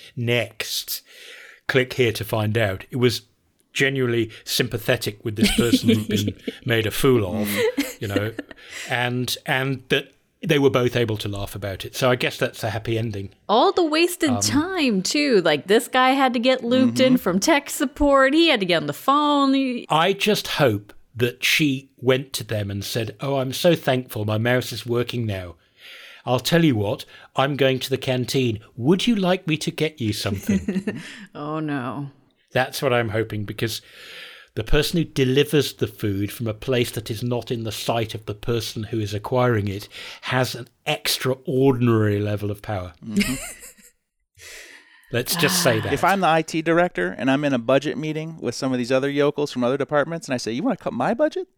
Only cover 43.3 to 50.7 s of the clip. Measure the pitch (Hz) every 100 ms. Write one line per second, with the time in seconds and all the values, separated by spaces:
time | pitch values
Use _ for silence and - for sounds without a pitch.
43.3 | - 659 - - - _ _ _ _ _
44.3 | _ - - - - _ _ _ 120 123
45.3 | 170 160 185 135 110 104 139 175 196 170
46.3 | 160 160 165 160 165 175 - 180 - 131
47.3 | 139 147 127 113 135 143 - 156 156 160
48.3 | 160 120 - 135 127 117 131 139 143 143
49.3 | 151 147 127 120 139 139 147 139 165 -
50.3 | 127 - 120 240